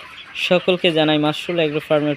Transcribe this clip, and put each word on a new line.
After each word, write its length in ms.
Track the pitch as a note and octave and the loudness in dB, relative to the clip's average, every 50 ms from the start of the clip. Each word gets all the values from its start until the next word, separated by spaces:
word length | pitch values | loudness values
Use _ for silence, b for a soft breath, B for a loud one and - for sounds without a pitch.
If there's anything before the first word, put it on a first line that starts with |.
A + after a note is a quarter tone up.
| - - - - - - - | -20 -20 -20 -20 -20 -16 -10
সকলকে 560 | - - - F#3 F3 - F#3 F3+ F3 - F3+ | -6 0 2 2 2 2 2 0 2 2 2
জানাই 260 | D#3+ D#3 D#3 D3+ D3+ | 2 4 2 2 2
মাশরুল 400 | D3+ D3+ D3+ D3+ - - - F3 | 2 0 0 -2 -4 -6 -4 -2
অ্যাগ্রো 220 | E3+ D#3+ D3+ D3 D#3 | 0 0 0 0 -4
ফার্মের 360 | - - D#3+ D3+ D3 D3 C#3+ | -2 0 0 0 0 0 -4